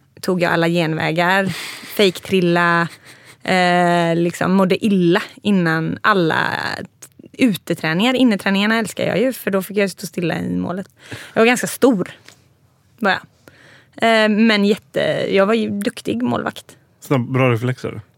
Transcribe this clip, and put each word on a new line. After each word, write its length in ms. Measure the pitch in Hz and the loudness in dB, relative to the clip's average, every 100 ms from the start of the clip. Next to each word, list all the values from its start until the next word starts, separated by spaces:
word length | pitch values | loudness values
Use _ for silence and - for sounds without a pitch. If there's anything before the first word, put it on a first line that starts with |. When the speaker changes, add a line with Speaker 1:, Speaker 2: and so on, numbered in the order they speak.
| _ - | _ -10
Speaker 1:
tog 200 | - 180 | -4 0
jag 100 | 170 | 0
alla 160 | 170 165 | 2 2
genvägar. 800 | 170 156 160 156 165 175 196 190 165 - - - - | 0 0 -2 -2 0 2 2 0 -6 -12 -16 -12 0
Fejktrilla. 920 | 196 - - 190 175 175 175 170 170 - - - - - | 0 0 -2 0 2 2 2 2 -2 -8 -20 -20 -20 -12
Eh, 720 | - 185 180 175 175 175 170 165 | -2 2 4 4 2 2 0 0
liksom 380 | 175 - 165 | -2 -2 0
mådde 320 | 196 185 - 220 | 2 2 2 2
illa 360 | 196 170 196 - - | 2 4 2 -2 -6
innan 560 | 208 190 165 160 160 - | 0 2 2 -2 -4 -2
alla 360 | 220 196 160 - - - - - - _ - _ - | 0 2 2 0 -2 -4 -6 -10 -12 _ -20 _ -20
uteträningar. 840 | - 247 175 - 175 160 165 240 | 0 0 0 -6 -6 -2 0 0
Inneträningarna 640 | 254 254 196 196 196 208 226 | 4 2 2 0 0 2 0
älskar 260 | 208 - - | -2 -4 -2
jag 120 | 185 | 0
ju, 120 | 254 | -2
för 180 | 233 202 | -2 -4
då 100 | 190 | -4
fick 160 | 185 202 | -4 -2
jag 120 | 196 | -2
stå 160 | - 180 | -4 -10
stilla 320 | - 165 165 | -6 -4 -4
i 160 | - - | -4 -4
målet. 300 | - 180 - _ - - - | -4 -8 -12 _ -20 -18 -4
Jag 80 | - | 2
var 40 | 226 | 4
ganska 200 | 247 180 | 2 -4
stor, 440 | - 254 196 - - - - _ _ _ _ _ _ | 2 2 2 -4 -10 -20 -20 _ _ _ _ _ _
var 120 | 196 | -2
jag. 80 | 185 - _ - _ - - _ - 226 220 | -2 -6 _ -20 _ -20 -20 _ -2 2 4
Eh, 60 | 214 | 4
men 360 | 208 226 208 202 | 4 4 4 2
jätte, 340 | 214 _ - 147 147 - 190 | 0 _ -4 -2 -2 0 2
jag 100 | 196 | 2
var 80 | |
ju 160 | 226 214 | 0 -2
duktig 520 | 202 214 - - 226 | -4 -6 -6 -8 -4
målvakt. 540 | 247 - - - - - _ _ | -2 -4 -6 -10 -20 -20 _ _
Speaker 2:
Snabb, 320 | - 135 123 | -2 -2 0
bra 200 | 127 131 | 0 2
reflexer. 500 | 113 123 127 - 110 - | 2 -2 -6 -10 -12 -18